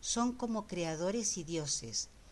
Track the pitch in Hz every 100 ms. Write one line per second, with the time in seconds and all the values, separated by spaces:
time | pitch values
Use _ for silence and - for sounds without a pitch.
0 | - 233 240 247 240 220 202 180 165 156
1 | 175 226 214 - 156 165 147 - 113 110
2 | - - -